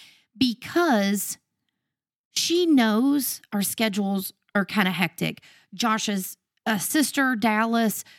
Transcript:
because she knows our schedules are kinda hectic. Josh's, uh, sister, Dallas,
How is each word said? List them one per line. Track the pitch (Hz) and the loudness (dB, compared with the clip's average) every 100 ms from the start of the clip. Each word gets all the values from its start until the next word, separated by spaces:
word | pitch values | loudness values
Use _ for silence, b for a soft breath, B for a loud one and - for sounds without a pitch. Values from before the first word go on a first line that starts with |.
| B B B 208 | B B B -2
because | 254 214 - 339 339 220 196 202 - - _ _ _ _ _ _ _ _ _ | -2 -2 -4 0 2 2 2 -2 -4 -10 _ _ _ _ _ _ _ _ _
she | - - 339 349 | -6 0 2 4
knows | 277 220 214 269 285 254 - - | 4 4 4 2 2 -2 -6 -6
our | 208 | -4
schedules | 196 - 220 196 196 196 196 - _ 202 | -4 -2 -2 0 -2 -2 -6 -12 _ -2
are | |
kinda | 185 214 185 | 0 0 0
hectic. | 170 175 - 160 - b b b | 0 -2 -2 -6 -6 b b b
Josh's, | 185 233 220 - 202 185 - _ _ - | -4 -2 -2 -2 -4 -6 -12 _ _ -4
uh, | 208 | -2
sister, | - 311 277 - 262 240 | 0 0 0 0 0 0
Dallas, | 226 214 226 233 226 - b | 0 2 2 2 0 -2 b